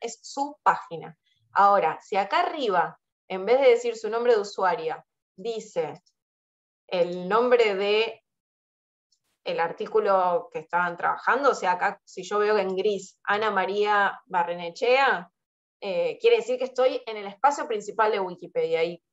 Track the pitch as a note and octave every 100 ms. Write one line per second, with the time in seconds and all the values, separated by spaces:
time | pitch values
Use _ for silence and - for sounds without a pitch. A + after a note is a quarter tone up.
0 | A#3 - - - C#4+ D4 F#3+ - - E3
1 | D#3+ - _ _ _ - G3+ G3+ D#3+ D3+
2 | - G3 G3+ D#4+ F4 E4 A#3+ F3+ D#3+ -
3 | _ _ - F#3+ F#3+ B3+ C4+ A#3 A#3+ A3+
4 | G#3+ A3+ A#3+ A3 G3+ - F#3 E3 D#3+ D#3
5 | - _ _ - G3+ A3+ - F3 D3+ D3+
6 | _ _ _ _ _ _ _ _ _ F#3
7 | F3 F3+ F3+ G#3+ B3 A#3+ A3 F#3+ G3+ G#3+
8 | A3+ - _ _ _ _ _ _ _ _
9 | _ _ _ _ F3 E3 E3+ F3 G#3+ A3
10 | G#3 F#3+ F3+ F3 - D#3+ - F3 F3 E3+
11 | E3 D#3+ - A#3+ C#4+ - G3 G3+ F#3+ G#3
12 | - - F3+ G#3 G#3 G#3+ F#3+ F#3 G#3+ G3
13 | F#3 _ - G#3 A3 G3+ F#3 G3+ G#3 G#3
14 | G3 - - F3+ F3 F3 E3+ E3+ A#3+ B3+
15 | C4+ F#3 F3+ _ _ _ _ _ G3+ F3
16 | E3+ - A3+ A#3 A#3 B3 B3 - C4 -
17 | - G#3+ G3+ G3 C#4 D4 C#4+ G#3+ G3+ -
18 | G#3+ G#3 F#3 F3 F3 E3+ E3 D#3+ E3 E3+
19 | _